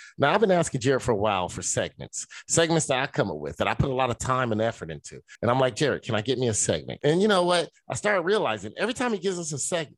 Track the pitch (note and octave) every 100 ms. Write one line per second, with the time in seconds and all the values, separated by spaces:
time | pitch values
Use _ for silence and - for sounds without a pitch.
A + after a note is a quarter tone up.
0 | - - C#3 F#3+ G#3+ F3+ D#3+ C3 A2+ C3
1 | - G#2+ G#2+ G2 F2 - F2 - F2 -
2 | C#2 - - - - - E3 E3 - B2+
3 | C#3 - G#2+ D2+ D2 - G2+ A2 C#3+ B2+
4 | B2+ A#2+ - C3 B2 G#2+ A2+ - D#2+ D2+
5 | - C2+ - - G#2+ B2+ B2+ G#2+ D3 F2+
6 | - A2 A2 B2 B2 G2+ - E2+ C2 -
7 | C#3+ E3 G#3+ F#3+ F3 F3 D3+ _ - B2+
8 | G#3 G3+ E3 G#3+ C#3+ G#2+ G2+ - G3+ B3
9 | B3 G#3 F3+ F3 E3 D3 - E3+ D3+